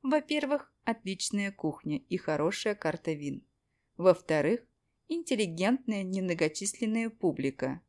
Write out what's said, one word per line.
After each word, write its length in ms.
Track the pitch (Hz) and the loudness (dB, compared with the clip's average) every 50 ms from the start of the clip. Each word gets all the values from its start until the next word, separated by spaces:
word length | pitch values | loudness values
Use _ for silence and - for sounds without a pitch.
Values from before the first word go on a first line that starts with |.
| - | 0
Во-первых, 680 | 262 285 302 294 - 302 302 294 269 285 285 - _ _ _ _ | 2 2 2 2 2 0 0 2 0 -2 -2 -2 _ _ _ _
отличная 680 | - 226 220 _ 190 196 190 - - - 202 202 196 | -4 -4 -2 _ -6 -6 -4 -4 -4 -2 -2 -4 -4
кухня 460 | 196 - - 156 147 - - - 151 139 | -6 -4 -4 -4 -4 -4 -4 -4 -4 -4
и 200 | - _ - - | -4 _ -6 -4
хорошая 580 | - - 156 147 151 165 208 - - - 208 | -2 -2 0 2 0 0 0 0 -2 -2 -2
карта 380 | - - 160 156 165 _ - 160 | 0 -2 -4 -4 -2 _ -4 -4
вин. 320 | 147 147 143 139 139 - _ _ _ _ _ _ _ _ _ _ - | -4 -4 -8 -8 -8 -12 _ _ _ _ _ _ _ _ _ _ 4
Во-вторых, 640 | 170 185 170 - - - 160 151 143 151 214 240 - _ _ _ _ _ _ _ _ _ | 6 6 6 6 4 0 2 4 4 4 2 0 -2 _ _ _ _ _ _ _ _ _
интеллигентная, 960 | 320 339 330 - 262 208 214 175 165 165 185 202 247 262 - - 220 196 196 | -6 -6 -2 -2 0 0 0 -2 0 0 2 2 2 0 0 -2 -4 -2 -2
немногочисленная 1040 | 185 185 196 185 180 170 170 262 240 - - 202 196 - - 233 214 214 226 226 226 | -2 -2 -2 0 0 0 2 2 0 0 -2 -6 -6 -4 -2 -2 0 0 0 -2 -2
публика. 720 | 220 _ - 180 - - 135 139 135 - - 131 135 170 _ | -6 _ 0 0 0 2 -2 -4 -2 -2 -4 -4 -4 -6 _